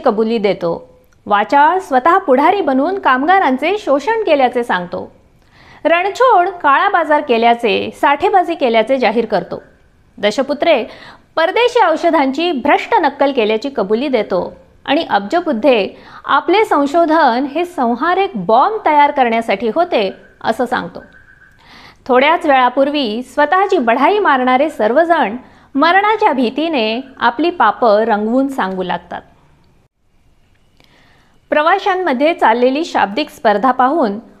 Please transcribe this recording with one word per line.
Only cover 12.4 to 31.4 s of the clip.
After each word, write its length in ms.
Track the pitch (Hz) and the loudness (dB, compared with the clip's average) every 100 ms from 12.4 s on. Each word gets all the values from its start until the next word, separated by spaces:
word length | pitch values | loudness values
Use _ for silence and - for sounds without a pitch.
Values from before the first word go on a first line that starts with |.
| 349 | -2
भ्रष्ट 440 | 285 285 381 - 453 | -2 0 0 2 0
नक्कल 360 | 302 277 277 | 0 0 -2
केल्याची 380 | 269 214 220 277 269 | 0 0 -2 -4 -4
कबुली 320 | 190 220 294 | -2 -2 -2
देतो 460 | 247 208 185 - - _ _ - | -2 -2 -4 -6 -12 _ _ -4
आणि 200 | 294 330 | -2 0
अब्जबुद्धे 800 | 202 202 339 349 233 269 240 190 - - - - | -4 0 -2 -2 0 2 2 0 -8 -20 -16 -2
आपले 400 | 277 294 381 440 | -2 2 0 2
संशोधन 800 | 311 285 339 330 311 285 233 277 | 0 0 0 2 2 2 0 -4
हे 140 | 294 349 | -4 -6
संहारक 640 | 302 233 233 320 359 392 233 | -4 -2 -2 -2 -2 -2 -4
बॉम्ब 420 | 175 226 339 440 339 | 0 2 2 0 0
तयार 260 | 302 285 | 2 2
करण्यासाठी 580 | 285 240 226 226 202 240 226 | 2 0 0 -2 -4 -2 -2
होते 520 | 349 311 190 - - _ | -2 0 -2 -6 -20 _
असं 240 | - 233 247 | -6 -4 -2
सांगतो. 380 | 98 87 - - - _ _ _ _ - - - - - | -4 -6 -14 -20 -20 _ _ _ _ -20 -20 -20 -16 0
थोड्याच 400 | 247 285 349 330 | 2 2 0 2
वेळापूर्वी 800 | 269 247 269 277 294 247 214 | 2 2 2 0 0 -4 -6
स्वतःची 540 | 254 - 294 370 403 370 | -8 -2 0 2 0 0
बढाई 420 | 226 240 285 415 | 0 2 2 2
मारणारे 500 | 349 262 254 254 302 | 2 0 2 0 0
सर्वजण 680 | 302 214 254 330 330 220 233 - - _ 269 | -2 0 2 2 2 0 -4 -16 -20 _ -2
मरणाच्या 580 | 320 370 415 440 415 | 2 2 2 2 0
भीतीने 680 | 269 233 269 330 294 214 226 - - | 0 -2 -2 -4 -2 -2 -4 -8 -4
आपली 320 | 233 240 330 | -4 0 -2
पापं 500 | 349 220 - 240 208 | 2 0 2 2 2
रंगवून 480 | 226 208 214 254 277 | 2 0 0 0 -2
सांगू 360 | 269 190 190 | -4 -6 -6
लागतात. 380 | 175 175 - - - _ _ _ _ _ _ _ _ _ _ _ _ _ _ _ _ _ _ _ _ _ | -6 -6 -8 -16 -16 _ _ _ _ _ _ _ _ _ _ _ _ _ _ _ _ _ _ _ _ _